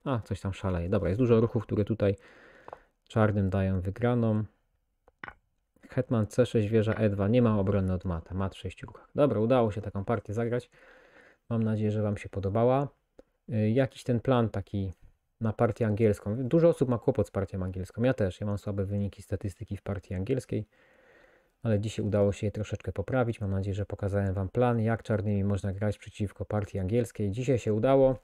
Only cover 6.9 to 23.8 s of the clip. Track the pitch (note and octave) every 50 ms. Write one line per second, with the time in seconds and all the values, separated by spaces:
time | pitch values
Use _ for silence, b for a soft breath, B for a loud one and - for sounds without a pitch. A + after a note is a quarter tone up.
6.9 | G#2+ - A2 G#2 G2 G2 G2 G2 A#2 B2 A#2+ A2+ G#2+ G#2 F#2+ F#2+ F#2+ G2 F#2+ F#2
7.9 | F#2 F2+ - F#2+ E2+ E2 - - F2+ F#2 G2 F#2+ - - - F#2 - - - -
8.9 | - - - _ _ - D3 C#3 A2 G#2 A2 A#2 C3 B2+ A#2 A2 G2 G#2+ - G#2
9.9 | - G2+ F#2+ - A#2 G#2 - - G2+ A2+ A#2 A#2 A#2 B2 - _ B B B B
10.9 | B B B B B B B B B B _ _ A#2+ A2+ A2+ A2 A2 G#2 G#2+ G#2
11.9 | G#2 G#2+ G#2 G#2 G#2 F#2 - G#2 - G2 F#2+ G2 G2 A2+ A#2 B2 C3 C#3 C#3+ C#3+
12.9 | _ _ _ _ _ - _ _ _ _ _ - B2+ A2 G#2+ G#2+ A2+ C3 C3 -
13.9 | - - - - B2 A2+ - - C3 A#2+ A#2 G#2+ - - F2+ - - G2+ G2 F#2+
14.9 | E2+ _ - - _ _ _ _ _ _ A2 A2 G2+ - A#2 A2+ A2 - A#2 G#2+
15.9 | G#2 G#2 A#2 G#2+ G2+ - - G#2 G#2 B2+ C3+ A#2 - E3 D#3+ E3+ E3 - C#3 B2+
16.9 | A#2+ A2+ - - - - G#2 - - G2+ G2 - - F#2+ F#2 F#2+ F#2 F#2 F2+ -
17.9 | - - A#2 B2+ B2+ - G#2+ F#2 - - G#2+ G#2 G2+ G2 - G#2+ G#2 G2+ G2 G2
18.9 | G2+ G2+ G2+ G2 - - G2 - G2+ - - G2 - _ - _ G2+ - _ -
19.9 | G2+ G2 - - G2 F#2 F#2+ - C3+ - - - A#2 A2 G#2+ b b b b b
20.9 | b b b b b b b b b b b b b _ - A#2 G#2+ G2+ G#2 A2
21.9 | - - A2 G#2 G2 G#2 G2+ G2+ G2 - - G#2 - G#2+ G#2 - - - - -
22.9 | - - F#2+ - C3 C3 A#2+ A#2 A2+ - G#2+ G2 G2 G2 F#2+ G2+ F#2+ G2